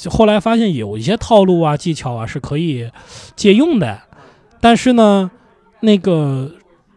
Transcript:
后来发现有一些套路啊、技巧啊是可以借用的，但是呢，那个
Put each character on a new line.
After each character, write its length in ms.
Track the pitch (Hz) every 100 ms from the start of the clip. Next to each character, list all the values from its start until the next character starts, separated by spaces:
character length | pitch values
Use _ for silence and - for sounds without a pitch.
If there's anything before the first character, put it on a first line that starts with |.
| 175
后 160 | - 214
来 120 | 208
发 200 | 226 233
现 160 | 220
有 240 | 143 104 107
一 40 |
些 140 | 120 226
套 300 | - 214 190
路 160 | 175
啊、 160 | 156 147
技 160 | 175
巧 200 | 151 131
啊 120 | 117 110
是 160 | 147
可 160 | - 143
以 340 | 170 127 117 - - - - -
借 160 | 208
用 260 | 202 330 262
的， 220 | 131 98 _ - - _ _ _
但 160 | 233 233
是 160 | 254
呢， 400 | 240 214 196 185 - _ _ _ _
那 180 | 220 208
个 540 | 196 165 143 135 135 170 _ _ _